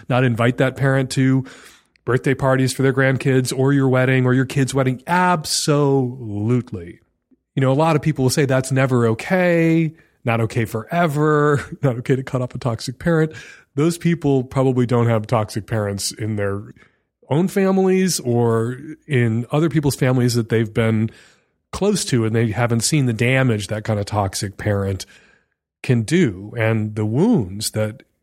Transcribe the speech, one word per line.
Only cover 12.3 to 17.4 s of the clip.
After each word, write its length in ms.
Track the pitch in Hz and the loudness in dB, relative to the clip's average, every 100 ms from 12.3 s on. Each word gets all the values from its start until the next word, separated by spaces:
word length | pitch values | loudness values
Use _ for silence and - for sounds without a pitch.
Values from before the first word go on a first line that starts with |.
| 127 | -4
off 120 | 123 | -4
a 40 | 120 | -6
toxic 400 | 127 113 - 123 | -6 -4 -8 -6
parent. 340 | 170 160 156 - - - _ | 0 0 0 -4 -20 -20 _
Those 240 | 135 160 170 | -2 0 0
people 460 | 165 170 143 135 | -2 0 2 0
probably 420 | 127 139 131 127 120 | 0 0 0 2 2
don't 200 | 123 117 | 2 2
have 200 | 113 104 | 0 0
toxic 400 | 120 104 110 - | -2 -2 -6 -6
parents 460 | 113 101 98 - | -4 -4 -4 -6
in 240 | - 107 104 | -8 -6 -4
their 360 | 101 101 117 - _ _ _ _ - | -4 -6 -10 -20 _ _ _ _ -4
own 180 | 143 | -2